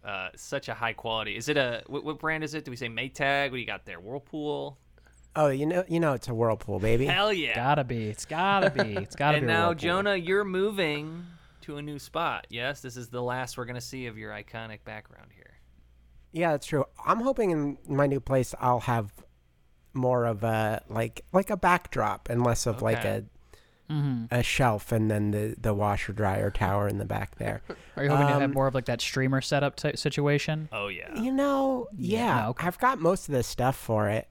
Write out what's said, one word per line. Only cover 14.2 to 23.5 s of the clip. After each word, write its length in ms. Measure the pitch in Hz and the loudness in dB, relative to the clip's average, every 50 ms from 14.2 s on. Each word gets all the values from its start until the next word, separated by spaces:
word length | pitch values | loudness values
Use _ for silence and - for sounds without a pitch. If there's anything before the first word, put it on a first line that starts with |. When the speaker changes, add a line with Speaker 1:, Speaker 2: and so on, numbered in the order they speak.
| 107 107 | -12 -10
Speaker 1:
iconic 480 | 104 104 104 - - 113 113 110 107 101 - | -10 -12 -14 -12 -12 -12 -12 -12 -14 -14 -14
background 460 | 113 110 107 - - - - - 117 - | -14 -14 -14 -16 -18 -20 -20 -20 -20 -20
here. 200 | - - - - - - - - - - - - - - - - - - - | -20 -20 -20 -20 -20 -20 -20 -20 -20 -20 -20 -20 -20 -20 -20 -20 -20 -20 -10
Speaker 2:
Yeah, 180 | - 160 175 170 | -4 0 0 2
that's 160 | 151 143 - | 2 0 -2
true. 180 | - 156 143 131 - - - - | 0 0 0 0 0 -4 -6 0
I'm 140 | - 175 233 | 0 0 2
hoping 300 | 233 269 269 - 226 190 | 2 0 2 2 2 2
in 280 | 170 151 147 143 139 - - - | 2 2 0 -2 -4 -6 -6 -2
my 180 | 143 135 143 | 2 2 4
new 140 | 143 139 135 | 4 2 0
place 340 | - - 135 131 123 - - - | 0 2 2 2 2 0 -4 -2
I'll 200 | - 123 123 120 | 2 2 2 2
have 300 | - - 123 117 107 101 - - - - _ _ _ _ _ _ _ _ _ _ _ - - | 2 0 0 0 0 -4 -10 -16 -20 -20 _ _ _ _ _ _ _ _ _ _ _ -8 -4
more 320 | 131 123 123 127 123 120 | 0 2 4 4 4 4
of 180 | 117 113 101 107 | 2 0 0 0
a, 380 | 113 110 110 110 107 110 - - - | 0 2 2 2 2 0 -2 -6 -4
like, 340 | 104 110 113 117 - - - - | -2 -2 -2 -2 -4 -10 -14 2
like 160 | - 185 196 - | 2 2 2 2
a 80 | 214 | -2
backdrop 720 | 185 - 180 180 170 - - - - 110 104 98 - - - | 2 4 4 4 4 2 -4 -2 0 0 0 0 -4 -4 -2
and 160 | 120 120 123 | 0 2 4
less 220 | 120 117 - - | 4 4 4 2
of, 160 | 123 110 123 | 0 0 0
like, 160 | 117 110 117 120 | 2 2 2 2
Speaker 1:
Okay. 100 | 110 104 | 2 0
Speaker 2:
a, 160 | 104 107 104 - - - - - | -2 -2 -4 -8 -18 -20 -20 -20